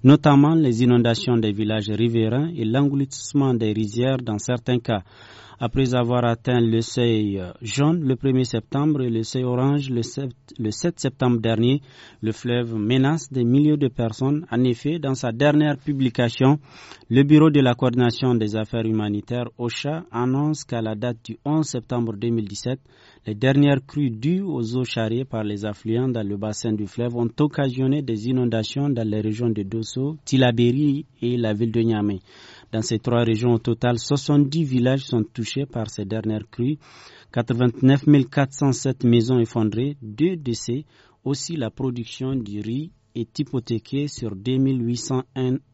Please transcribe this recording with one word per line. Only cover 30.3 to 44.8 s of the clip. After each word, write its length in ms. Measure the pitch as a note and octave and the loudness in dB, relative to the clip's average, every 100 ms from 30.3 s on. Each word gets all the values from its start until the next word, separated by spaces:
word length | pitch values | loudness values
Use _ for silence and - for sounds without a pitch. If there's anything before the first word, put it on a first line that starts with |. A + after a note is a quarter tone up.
| C3 B2 A#2 A#2+ C3 D3 C#3 D#3 _ | 2 4 4 2 2 0 -2 -6 _
et 160 | A#2 B2 | -4 -2
la 160 | A2+ | -2
ville 180 | G#2 A#2 | 0 0
de 100 | A2+ | 0
Niamey. 380 | A2+ A2 G#2 F#2+ _ - - - - | 2 2 0 -4 _ -20 -20 -20 -8
Dans 100 | A2 | -6
ces 180 | A2 A2 | -2 -2
trois 240 | - A#2 | 0 2
régions, 300 | A#2 G#2+ B2 | 2 2 2
au 40 | A#2 | 2
total, 380 | A#2+ A2+ B2 A#2+ | 0 0 0 -2
soixante-dix 680 | - C#3+ - C#3+ C#3 D#3+ | -2 -2 2 2 4 0
villages 400 | D3 B2+ B2 C3+ - | 0 2 2 0 0
sont 180 | A#2+ | -2
touchés 420 | G#2+ - A2 C3+ C#3 | -2 -6 -6 -6 -6
par 240 | A#2+ G#2+ | -6 -8
ces 160 | - G2 | -8 -6
dernières 420 | A2 G#2+ G#2+ G#2 | -4 -4 -6 -8
crues. 280 | - B2 D3+ - - - - - | -4 -2 -2 -10 -20 -20 -20 -6
quatre-vingt-neuf 760 | - A#2 A#2+ B2 - C3 C#3 D3+ | -4 -2 2 2 4 4 6 6
mille 200 | D3 B2 | 4 4
quatre 260 | - C3+ | -2 -2
cent 180 | - C#3 | 0 -2
sept 320 | A#2+ C#3 B2+ | 0 -4 0
maisons 360 | B2 A#2 A2+ B2+ | 4 4 4 0
effondrées, 580 | A2+ A#2+ A2 G#2+ C#3 C#3+ | 0 0 -2 -2 -4 -6
deux 340 | A2+ G#2+ E3 F3+ | -14 -2 -2 -2
décès. 500 | C3 A2+ - B2+ - _ _ _ | -6 -6 -4 -8 -8 _ _ _
Aussi, 320 | C3 C#3 - E3 | -8 -6 -6 -6
la 120 | A2 | -6
production 640 | - C3+ A#2+ A2+ - C3 C3+ | -4 -6 -6 -10 -8 -4 -4
du 260 | G#2 G#2 | -6 -8
riz 300 | G#2 B2+ D#3 _ _ A#2+ | -6 -6 -8 _ _ -10
est 220 | A2+ - | -8 -6
hypothéquée 680 | C#3 C3 - A#2 - C3+ D3 | -4 -4 -4 -6 -4 -6 -6
sur 280 | - A2+ F#2+ | -8 -10 -8
deux 220 | A2+ C3 | -2 0
mille 240 | C3+ C3 | 0 0